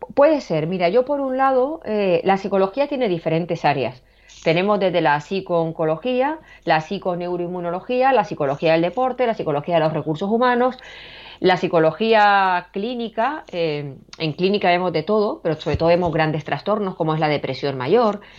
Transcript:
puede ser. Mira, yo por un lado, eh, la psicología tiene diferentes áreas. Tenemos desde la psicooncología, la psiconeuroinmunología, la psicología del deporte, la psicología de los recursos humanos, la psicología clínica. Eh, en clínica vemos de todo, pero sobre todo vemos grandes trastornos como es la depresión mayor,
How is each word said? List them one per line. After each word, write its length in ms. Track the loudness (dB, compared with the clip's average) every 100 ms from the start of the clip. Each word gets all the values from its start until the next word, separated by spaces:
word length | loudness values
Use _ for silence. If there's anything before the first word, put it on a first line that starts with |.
| -4
puede 260 | 4 4 4
ser. 260 | 0 -2 -2
Mira, 220 | 0 2
yo 160 | 2
por 160 | 0 -2
un 160 | -2 0
lado, 440 | 2 2 0 -4
eh, 360 | -4 -2 2 2
la 120 | 2 0
psicología 520 | 0 0 0 0 -2
tiene 200 | -2 -2
diferentes 560 | -2 -2 -2 -2 -2
áreas. 380 | 0 0 -2 -8 _ _ -20 -6
Tenemos 380 | 0 0 2 2
desde 200 | 2 2
la 180 | 2 0
psicooncología, 1160 | -2 -6 -2 -2 -2 -2 -2 -2 -2 0 -2 -4 -12 -8
la 160 | 0 0
psiconeuroinmunología, 1300 | 0 -6 -4 -4 -4 -6 -6 -6 -6 -6 -4 0 2
la 120 | 2
psicología 480 | 0 -2 -2 0 2
del 80 | 2
deporte, 440 | 2 0 -2 0 -2
la 80 |
psicología 400 | -2 -2 -4 0
de 60 | 2
los 120 | 2
recursos 380 | 0 -4 -4 -2
humanos, 460 | 0 2 2 0 -2 -14 -20 -20 -20 -20 0
la 160 | 2 2
psicología 1120 | 2 2 2 2 2 4 6 4 2 0 -4
clínica. 720 | -8 -6 -6 -6 -4 -4 -4 -8
Eh, 440 | -4 -2 -2 -6 -12 -16 -6
en 140 | -4
clínica 360 | 0 0 2 2
vemos 220 | 2 2
de 100 | -2
todo, 380 | 0 0 0 -2
pero 140 | -4 -4
sobre 160 | -2 0
todo 120 | 4
vemos 220 | 4 2
grandes 320 | 0 0 -2
trastornos 520 | -4 -6 -2 -2 -2 -2
como 180 | -2
es 60 | 0
la 80 | 0
depresión 480 | 0 -2 -4 -4 -4
mayor, 440 | 2 2 2 -2 -10